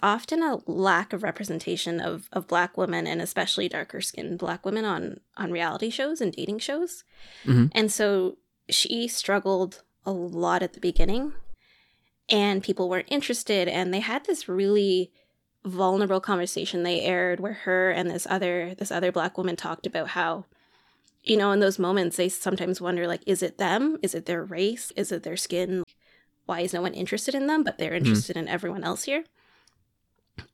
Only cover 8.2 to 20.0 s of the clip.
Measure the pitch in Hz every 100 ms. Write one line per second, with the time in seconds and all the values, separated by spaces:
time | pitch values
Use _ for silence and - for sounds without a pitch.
8.2 | 185 - _ _ - - - 233 240 -
9.2 | - 196 190 190 190 - _ _ 196 185
10.2 | 175 170 175 175 175 - 180 165 175 233
11.2 | 294 - - - _ _ _ _ _ _
12.2 | - 214 202 190 202 185 180 185 - 285
13.2 | 285 240 - 202 175 175 180 190 226 269
14.2 | - 330 - 185 196 208 196 185 180 _
15.2 | _ _ _ _ 196 185 185 196 196 190
16.2 | 202 185 180 - 165 175 175 175 175 180
17.2 | 180 175 202 202 190 185 185 175 175 170
18.2 | - 185 180 175 175 185 196 175 180 180
19.2 | 165 - 175 170 160 165 - 165